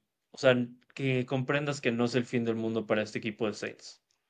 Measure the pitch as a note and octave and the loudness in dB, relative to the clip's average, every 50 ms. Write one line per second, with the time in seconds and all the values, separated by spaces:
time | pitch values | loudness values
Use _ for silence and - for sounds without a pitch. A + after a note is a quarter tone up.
0 | _ _ _ _ _ _ - - - C3 B2+ B2 B2 A#2+ - - _ _ _ - | _ _ _ _ _ _ -8 4 6 6 6 6 2 -2 -6 -18 _ _ _ -4
1 | C#3 C3+ C3 B2+ B2+ - C#3 C3 B2+ C3+ C#3+ D3 D3 C#3+ C3+ - - B2+ A#2 A#2 | 0 0 0 0 0 0 -2 -2 0 0 0 0 0 -2 -4 -2 -2 -2 2 2
2 | A#2+ A#2+ A#2 B2 A#2+ - - A#2+ A#2 A#2 A2+ A2+ A2+ A2+ A2+ A2+ G#2 - A2 G#2+ | 0 2 2 0 0 0 -2 0 0 0 -2 0 -2 -2 -2 -2 0 0 0 0
3 | G#2 G#2 - A#2+ A#2+ A2 G#2+ - A#2+ G#2 G2+ - A2+ A2 - - - - - _ | 0 -2 -6 -6 -6 -6 -4 -2 -2 -2 -2 -4 -8 -10 -10 -12 -20 -20 -20 _
4 | _ _ _ _ _ | _ _ _ _ _